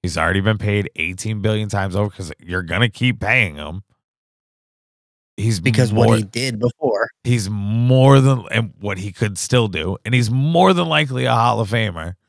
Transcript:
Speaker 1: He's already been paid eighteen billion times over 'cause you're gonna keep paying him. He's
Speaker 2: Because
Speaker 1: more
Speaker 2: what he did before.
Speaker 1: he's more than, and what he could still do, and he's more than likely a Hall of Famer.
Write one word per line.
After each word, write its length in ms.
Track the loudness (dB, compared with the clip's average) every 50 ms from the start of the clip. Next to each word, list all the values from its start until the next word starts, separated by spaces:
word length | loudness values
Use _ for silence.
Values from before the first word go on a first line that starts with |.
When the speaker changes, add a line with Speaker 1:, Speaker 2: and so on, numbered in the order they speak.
Speaker 1:
He's 140 | -6 -6 -2
already 240 | -2 0 0 0 0
been 160 | 0 0 -2 -2
paid 300 | -2 -2 -2 -2 -2 -4 _
eighteen 440 | -8 -8 -8 -8 -8 -8 -8 -6 -4
billion 260 | -2 -2 -2 -2 -4 -4
times 280 | -4 -4 -4 -2 -2
over 120 | -2 -2 -4
'cause 240 | -4 -8 -12 -12 -12 _
you're 240 | -12 -6 -6 -6
gonna 260 | -4 -4 -2 0 0 0
keep 320 | 0 -2 -2 -2 -2 -2
paying 360 | -2 0 0 0 0 -2 -4
him. 260 | -10 -10 -10 -10 -12 -14 _ _ _ _ _ _ _ _ _ _ _ _ _ _ _ _ _ _ _ _ _ _ _ _ _ _ _ _ _ _
He's 240 | -4 -2 0 0 0
Speaker 2:
Because 320 | 0 0 2 2 2 2
Speaker 1:
more 140 | 4 4 4
Speaker 2:
what 120 | 4 4 2
he 60 | 0
did 340 | -4 -6 -6 -4 -4 -4 -2
before. 520 | -2 -4 -2 _ -2 -2 0 0 -2 -4 _ _ _
Speaker 1:
he's 260 | 0 0 0 0 -4
more 720 | -6 -4 -4 -2 0 0 2 4 6 6 8 8 8 8
than, 240 | 6 4 2 0 -2 -4
and 220 | -2 -2 -2 -2 -8 _
what 160 | -6 -6 -6
he 160 | -4 -6 -10
could 240 | -4 -4 -4 -4 -4
still 320 | -6 -4 2 2 2 2 2
do, 300 | -2 -4 -4 -4 -6 -6 _
and 100 | 0 0
he's 160 | 2 2 2
more 420 | 0 0 0 2 4 4 4 4
than 160 | 4 2 0 0
likely 380 | 0 0 0 -2 -2 -2 0
a 80 | 0 2
Hall 260 | 2 2 2 2 0
of 80 | -2 -2
Famer. 460 | 0 -2 -2 -2 -4 -8 -10 -10 -12 _ _